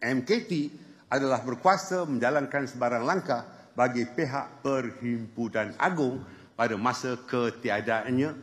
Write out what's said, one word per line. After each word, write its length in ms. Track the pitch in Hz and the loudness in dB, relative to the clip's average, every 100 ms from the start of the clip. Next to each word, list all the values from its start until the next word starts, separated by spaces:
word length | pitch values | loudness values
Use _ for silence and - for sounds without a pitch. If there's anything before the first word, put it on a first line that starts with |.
| 117 | -2
M 160 | 131 | 0
K 240 | 127 226 - | 2 0 2
T, 60 | 165 147 - - - - | -2 -2 -6 -20 -18 -2
adalah 320 | 131 135 123 | 0 2 2
berkuasa 640 | 123 120 185 190 - 185 160 | 0 2 4 4 2 -2 0
menjalankan 640 | 123 120 147 139 143 131 | 2 2 2 0 -2 -4
sebarang 320 | 123 123 120 | -2 0 0
langkah 720 | 131 185 151 120 - - - | 0 0 0 -2 -4 -18 -10
bagi 320 | - 123 120 117 | 2 2 2 0
pihak 560 | - 143 139 - - | 0 -2 -2 -6 -6
Perhimpunan 1120 | 139 135 120 - 120 117 110 120 113 110 104 - | -2 0 -2 -4 -4 -2 -4 -4 -2 0 -2 0
Agung 400 | 175 170 131 131 - - - | 0 2 0 0 -10 -18 -14
pada 240 | - 117 104 | -2 0 2
masa 400 | 123 120 127 123 - | 0 0 -4 -4 -2
ketiadaannya, 1040 | 127 117 - 113 104 110 113 113 127 151 151 | 0 0 0 -2 0 0 0 2 0 0 -2